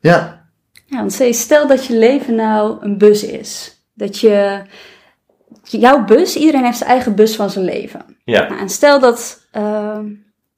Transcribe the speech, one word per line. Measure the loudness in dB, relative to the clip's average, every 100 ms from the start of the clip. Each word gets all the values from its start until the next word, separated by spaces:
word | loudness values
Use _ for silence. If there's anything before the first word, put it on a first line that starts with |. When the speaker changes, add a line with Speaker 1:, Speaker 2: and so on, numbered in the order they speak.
Speaker 1:
Ja. | 2 2 0 -14 _ _ _ _ -12
Speaker 2:
Ja, | -8
want | -6
stel, | -2 0
stel | 0 2 2 4
dat | 0 0
je | 2
leven | 2 2 -2
nou | -2 0 0 -2 -4
een | -6 2
bus | 4 4
is. | -2 -10 -14 -16 -18 _ _
Dat | -12 -10 0
je, | 2 2 0 -4 -12 -20 -20 _ _ _ _ _ _ -20
jouw | -12 0 2 4
bus, | 4 4 2 0
iedereen | 2 2
heeft | 0 -2
zijn | 0
eigen | 0 0
bus | 2 2 0
van | -6
zijn | -4
leven. | -6 -6 -10 -16 -20 _
Speaker 3:
Ja. | -2 0 0
Speaker 2:
Nou, | -6
en | -8
stel | 0 4 4
dat, | 4 0 -6 -18 _
ehm, | -8 -6 -4 -6 -10 -12 -16 _ _ _